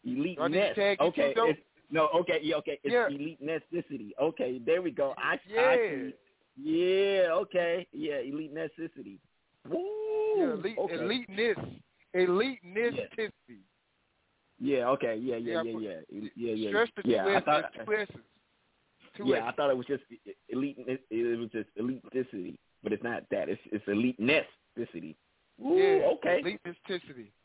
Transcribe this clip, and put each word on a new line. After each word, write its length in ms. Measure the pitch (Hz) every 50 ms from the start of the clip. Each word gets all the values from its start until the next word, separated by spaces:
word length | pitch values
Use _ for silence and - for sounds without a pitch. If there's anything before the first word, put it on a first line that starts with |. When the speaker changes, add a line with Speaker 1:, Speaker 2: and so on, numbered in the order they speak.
| _
Speaker 1:
Elite 320 | 123 123 135 147 180 180
Speaker 2:
Do 60 | 147 156
I 40 |
need 60 | 170 156
to 60 | 185
Speaker 1:
ness. 160 | 208 170 -
Speaker 2:
tag 220 | 208 196 202 196 -
you 60 | -
Speaker 1:
Okay, 220 | 180 - - - 139
Speaker 2:
too, 40 | 135
Dope? 140 | - 170 165
Speaker 1:
it's, 80 | 156 - _ _ _ _ _ _
no, 180 | 143 160 156 151 -
okay, 240 | 170 175 175 175 160
yeah, 140 | 156 151 160
okay. 240 | 151 - 160 147 - -
It's 80 | 208 240
Speaker 2:
Yeah. 140 | 240 226 180
Speaker 1:
elite 300 | 143 143 147 165 160 _
necessity. 720 | 135 151 165 151 - _ 160 170 - - 147 120 104 101 - -
Okay, 380 | 139 160 160 - 175 127 127 127 120
there 160 | 151 165 180
we 100 | 185 165
go. 220 | 127 - 139 135 -
I, 200 | - 131 151 170 180 -
Speaker 2:
Yeah. 140 | 190 214 226
Speaker 1:
I 140 | - 523 508 494 453 415
see. 240 | 302 - - - - _ _ _ _ _ _ _ _ 131
Yeah, 720 | 139 156 160 170 180 185 190 190 196 196 196 190 180 170 160
okay. 540 | 185 190 - - 180 170 170 170 185 175 _ -
Yeah, 240 | 143 151 151 147 139
elite 340 | 120 135 139 151 160 147 143
necessity. 680 | 160 165 156 - - 165 156 _ 139 117 101 98 - _ _ _ _ _ _ _ _ _ 117
Ooh, 640 | - 330 359 403 427 427 427 440 427 427 427 440 427
Speaker 2:
Yeah, 160 | 403 339 262 226
elite, 240 | 196 160 208 226 -
Speaker 1:
okay. 160 | 190 196 -
Speaker 2:
eliteness. 840 | - - 185 226 262 240 196 190 196 226 233 190 - - - - - _ _ _ _ _ _ -
Eliteness. 800 | 180 185 180 180 190 233 269 262 226 175 175 185 214 233 240 - - 104 - - - 220 - _ _ _
Speaker 1:
Yeah. 80 | - 120 101 95 _ _ _ _ _ _ _ _ _ _ _ _ _ _ _ _ _ _ _
Yeah, 300 | 123 139 139 127 120 123
okay, 260 | 135 139 - 117 110
yeah, 200 | 110 123 131 120
yeah, 160 | 113 120 117 113
Speaker 2:
Yeah, 60 | 165 -
Speaker 1:
yeah, 80 | 117
Speaker 2:
put 120 | 113 110 107
Speaker 1:
yeah. 160 | 101 87 80 78 - -
El-, 160 | 101 107 101 _
yeah, 180 | - 120 117 110
yeah, 160 | 107 110 104
Speaker 2:
stress 200 | 98 208 233 226 _
the 80 | 214 -
Speaker 1:
yeah. 200 | 123 117 104 -
Speaker 2:
two 60 | 196
Speaker 1:
I 80 | 202
Speaker 2:
S's, 80 | 190 185
Speaker 1:
thought 280 | 151 151 151 - - - - 110
Speaker 2:
two 80 | 214 214
S's. 220 | 214 208 - - - - _ _ _ _ _ _ _ _ _ _ _ _ _ _ _ - - _
Two 80 | - 104
Speaker 1:
Yeah, 120 | 131 131
Speaker 2:
S's. 100 | 113 113
Speaker 1:
I 40 | 120 123
thought 160 | - 147 139
it 60 | 131
was 100 | 127 123
just 160 | - 143 127 - _
e-, 80 | 120 - _ 101
e-, 60 | 95 _ _ -
elite. 280 | 113 127 139 143 139 120 123
It, 140 | 123 131 131 _ _
it 300 | 110 113 117 117 117 117
was 100 | 120 110
just 200 | - 113 104 _ _ -
eliticity, 800 | - 123 131 120 - 107 - 131 127 - - 98 90 - - - _ _ _ _ -
but 100 | 104 107
it's 100 | 101 117
not 200 | 120 113 90 - _
that. 180 | 98 101 78 78
It's, 120 | 98 - - -
it's 120 | - 104 -
elite 320 | 101 101 104 120 123 127 -
necessity. 1000 | 107 127 156 151 - - - _ _ _ _ 120 117 - - 85 82 80 78 _ _ _ _ _ _ _ _ -
Ooh, 140 | 226 269 339
Speaker 2:
Yeah, 340 | 370 381 403 392 370 294 - 320
Speaker 1:
okay. 280 | - - - 180 180
Speaker 2:
elite 200 | - 180 214 202 _
necessity. 680 | 175 175 _ _ - 190 175 - - 139 123 110 101 _ _